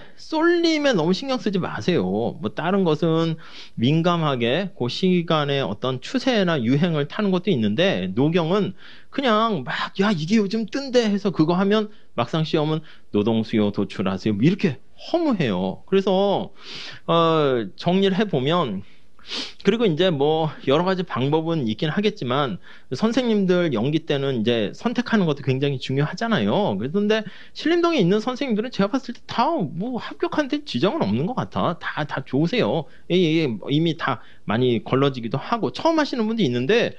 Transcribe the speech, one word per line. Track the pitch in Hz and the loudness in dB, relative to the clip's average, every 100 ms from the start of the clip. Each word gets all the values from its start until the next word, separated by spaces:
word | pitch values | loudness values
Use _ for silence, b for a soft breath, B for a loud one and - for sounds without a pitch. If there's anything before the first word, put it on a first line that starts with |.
| B - | B -18
쏠림에 | - 311 339 349 339 311 285 | -6 0 2 4 2 2 2
너무 | 220 156 | 2 2
신경 | 190 269 254 | 0 0 -2
쓰지 | 233 196 | 0 -2
마세요. | - - - 170 | -2 -4 0 0
뭐 | 92 98 113 - 107 | 0 0 -2 -4 -6
다른 | - 160 196 | -2 0 2
것은 | 180 151 170 160 165 160 B B B - | 2 2 2 2 0 -2 B B B -2
민감하게 | 117 156 165 170 156 131 117 143 196 - | 2 4 2 2 0 0 0 0 -2 -4
그 | 123 | -6
시간의 | - 185 180 160 160 143 139 | 0 2 2 2 0 2 0
어떤 | 110 101 127 131 | -2 -2 -4 -4
추세나 | - 262 269 233 180 160 | -4 -2 0 2 2 2
유행을 | 113 - 175 156 143 | 2 2 2 0 -2
타는 | - 208 | -2 0
것도 | 185 185 | 0 2
있는데, | 147 107 110 190 117 92 | 0 2 2 2 0 -2
노경은 | 95 143 175 160 202 190 - B B B | 0 2 2 2 2 0 -4 B B B
그냥 | - 277 214 226 190 | -2 2 2 2 -2
막 | 131 - - - | -4 -6 -6 0
"야, | 202 | 2
이게 | 185 160 226 | 2 2 2
요즘 | 202 220 220 | 2 -2 -4
뜬대." | 269 277 247 | -6 0 2
해서 | 220 202 202 | 2 0 0
그거 | 165 156 | 2 2
하면 | 175 196 214 214 b b | 4 4 2 0 b b
막상 | - 120 165 | -4 -2 0
시험은 | 156 165 151 156 B B B | 0 0 0 -2 B B B
"노동 | 104 104 113 | 0 2 0
수요 | 110 110 104 | 0 0 0
도출하세요." | 101 98 - 95 95 113 | 0 -4 -2 -4 -2 -2
뭐 | 101 | 2
이렇게 | 135 202 185 120 - - - | 2 4 0 -2 -12 -18 -4
허무해요. | 330 320 214 135 90 95 - - | 0 0 0 0 0 -2 -4 0
그래서, | 190 196 185 202 165 98 B B B B B - | 0 2 2 2 0 -4 B B B B B 0
어, | 165 165 160 143 127 101 - | 4 4 4 4 2 -2 -2
정리를 | 170 185 196 185 | 2 4 4 2
해보면, | 214 151 131 175 143 98 - b - - B B B B | 0 0 2 0 0 -4 -8 b -18 -18 B B B B
그리고 | - 226 233 | 0 2 2
이제 | 151 185 | 4 2
뭐 | 147 147 156 156 - - | 4 2 2 0 -2 2
여러 | 143 | 2
가지 | 180 185 | 2 0
방법은 | 180 113 135 156 160 165 117 | -2 -2 0 0 0 -2 -2
있긴 | 110 156 | -2 -2
하겠지만 | 147 208 202 127 170 240 180 B B B | 0 -2 -2 -2 0 0 -2 B B B
선생님들 | 127 220 240 247 208 185 180 175 | -2 0 2 2 2 4 2 2
연기 | 117 123 151 | 2 2 0
때는 | - 143 139 127 | 0 -2 0 0
이제 | 107 117 101 | 2 2 0
선택하는 | - 240 247 240 220 | -2 -4 -2 0 2
것도 | 175 143 | 2 0
굉장히 | 135 131 143 135 | 0 0 0 -2
중요하잖아요. | - 135 147 185 226 202 101 143 196 98 | -2 0 0 -2 0 2 2 2 0 -2
그런데 | 120 185 208 220 214 B B | -2 -2 2 0 -2 B B
신림동에 | - 302 349 339 320 | -6 0 2 2 4
있는 | 170 208 | 4 4
선생님들은 | 214 247 277 208 247 | 0 -4 -2 -2 -2
제가 | - 196 | 0 0
봤을 | 269 - | 0 -4
때 | 240 - | -12 -8
다 | - 262 | 0 0
뭐 | 330 160 151 226 247 | 2 -2 -4 -6 -6
합격하는데 | - 302 339 - 285 294 294 | -8 -6 -4 -2 -2 -4 -4
지장은 | - 170 311 | 0 0 0
없는 | 107 107 170 | 0 0 0
것 | |
같아. | 247 120 98 113 165 | -2 -4 -2 -2 -2
다, | - - | -6 -6
다 | 151 - - | -4 -6 -2
좋으세요. | 131 165 247 113 143 - b b | 0 2 2 2 0 -4 b b
예, | 175 | 2
예, | 170 160 | 4 2
예. | 156 117 - | 0 -2 0
이미 | 143 165 151 | 2 2 0
다 | - 127 B B | -2 -4 B B
많이 | - 117 127 117 | -2 2 2 0
걸러지기도 | - 127 139 131 113 139 | 0 2 2 0 -4 -6
하고 | - 233 160 | -2 -2 -2
처음 | - 320 330 | 0 2 2
하시는 | 285 262 214 | 0 0 -2
분도 | 226 | 2
있는데, | 160 123 131 233 175 | 2 2 2 2 2